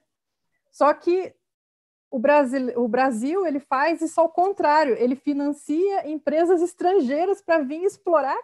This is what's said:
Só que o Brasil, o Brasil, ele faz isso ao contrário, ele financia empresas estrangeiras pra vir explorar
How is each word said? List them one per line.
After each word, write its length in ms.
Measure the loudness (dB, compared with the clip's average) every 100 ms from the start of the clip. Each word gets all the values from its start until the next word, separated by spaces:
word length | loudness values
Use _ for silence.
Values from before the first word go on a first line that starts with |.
| _ _ _ _ _ _ _
Só 240 | 0 2
que 400 | 2 0 -2 -2 _ _ _ _ _ _ _ -10
o 100 | -2
Brasil, 520 | 4 4 2 -2 -4 -2
o 100 | -2
Brasil, 600 | 0 0 -2 -4 -2 -2
ele 120 | -4
faz 420 | -4 -2 0 -2
isso 200 | -4 0
ao 80 | 0
contrário, 680 | 2 -2 0 2 2 2
ele 220 | 0 -2 -2
financia 920 | -4 -4 -4 -6 -6 -2 0 -2 -6
empresas 540 | -6 -2 0 2 2
estrangeiras 800 | 0 -2 0 2 0 0 -2 -2
pra 160 | 0 0
vir 240 | 0 -4
explorar 540 | -4 -4 0 0 0 -6